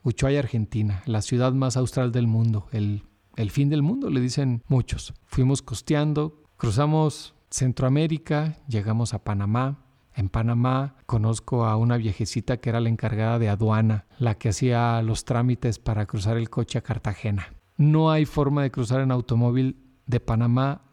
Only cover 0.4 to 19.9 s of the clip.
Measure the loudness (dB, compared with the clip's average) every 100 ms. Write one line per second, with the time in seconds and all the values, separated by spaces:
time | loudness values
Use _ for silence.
0.4 | 0 -2 -2 0 -2 -2 -2 -4 0 0
1.4 | 2 2 0 0 0 0 0 2 2 2
2.4 | 2 0 -4 -2 -2 -4 -8 _ _ -6
3.4 | -4 0 0 2 0 0 -2 0 0 0
4.4 | 0 -2 0 0 0 -6 -8 -18 _ 0
5.4 | 2 0 -4 -12 -2 0 2 0 -2 -6
6.4 | _ _ 0 2 2 2 2 -2 -14 -20
7.4 | _ -2 -2 0 2 2 2 -2 -2 -2
8.4 | -2 -6 -4 -4 0 0 -2 -4 -4 -2
9.4 | 0 0 -2 -4 _ _ _ -6 -4 0
10.4 | 0 2 2 0 -2 -8 -4 0 0 -2
11.4 | -2 0 2 2 2 2 0 -2 -4 -4
12.4 | -2 -2 -2 0 0 0 0 0 0 0
13.4 | 0 2 2 4 4 2 -4 -4 -2 0
14.4 | -2 0 2 2 2 0 0 -2 -2 0
15.4 | 2 0 -2 -2 -2 -2 -2 -2 0 0
16.4 | -2 -4 -4 -4 -4 -6 -4 -4 -4 -4
17.4 | -4 -14 _ 2 4 6 4 2 0 0
18.4 | 0 0 -2 -2 -2 0 0 0 0 2
19.4 | 2 2 0 -4 -14